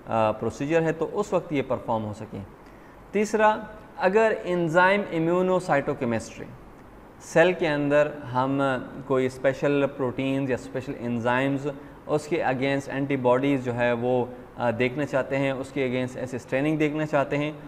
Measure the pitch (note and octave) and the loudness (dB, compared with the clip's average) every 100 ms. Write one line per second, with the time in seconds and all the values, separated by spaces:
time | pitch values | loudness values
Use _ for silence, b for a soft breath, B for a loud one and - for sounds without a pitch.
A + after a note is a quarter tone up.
0 | - A2+ A2 G#2+ A#2 A#2 C#3 E3 E3 D#3 | -4 0 2 0 -4 -4 0 2 2 0
1 | D#3+ - G#3 - - C#3+ B2+ A2+ - A2+ | -4 -4 -2 -2 0 -2 -2 -4 -2 -4
2 | G#2+ G2+ A2 G2+ G2 - B B B B | -4 -8 -10 -12 -14 -16 B B B B
3 | - G3 G#3+ G#3 G#3 A3+ G#3+ - - - | -4 -2 0 4 4 4 -4 -16 -18 0
4 | F#3 G#3 A3 - F3 F3+ E3 E3+ F#3 G3+ | 2 4 4 2 0 0 2 6 6 4
5 | G3+ E3 E3 F3 F#3 F#3 F3 C#3+ C#3 C#3+ | 0 0 2 2 4 2 2 0 0 -2
6 | B2 A2+ - - - - - - - - | 0 -2 -4 -12 -16 -16 -20 -20 -20 -20
7 | - - - E3 F3 F3+ E3+ D3 C#3+ D3 | -20 -20 0 4 4 4 0 0 4 4
8 | D3 D3 B2+ B2+ C3+ C#3 C3+ B2+ - - | 4 -2 -4 0 0 2 0 0 -4 -12
9 | C#3 C3 B2+ B2+ C#3 C3+ D3 C#3+ C#3 - | -2 0 0 0 -2 0 2 2 0 0
10 | B2+ A#2 C3+ C3+ C3+ A#2 - C3 B2+ - | -4 -2 -2 -2 0 -2 -4 -8 -8 -6
11 | A#2+ A#2+ A#2 B2 C3+ C#3 C#3+ C#3 B B | -4 -2 0 2 2 0 -4 -8 B B
12 | - D3 - E3 G#2 C3 C3+ C#3 - C3 | -4 -2 0 -2 0 0 0 0 -2 -4
13 | C#3 C#3 B2 B2+ C#3 C#3 B2 A#2 A#2+ A#2+ | -2 0 2 4 4 0 0 0 0 0
14 | B2 B2+ A#2+ B B - A#2+ A2+ B2+ C3 | 0 0 -2 B B -4 -2 0 0 0
15 | C#3 C3+ - C#3 C#3 C3 C3+ D3 C3 B2+ | -2 -2 0 0 0 -2 -4 -2 -2 0
16 | B2+ B2+ B2+ A#2+ - C3 D3+ D#3 D3+ D3+ | -2 -6 -8 -8 -4 0 0 2 0 0
17 | D3+ D3 C3+ C#3+ D3 D3 | 0 0 0 -2 -4 -6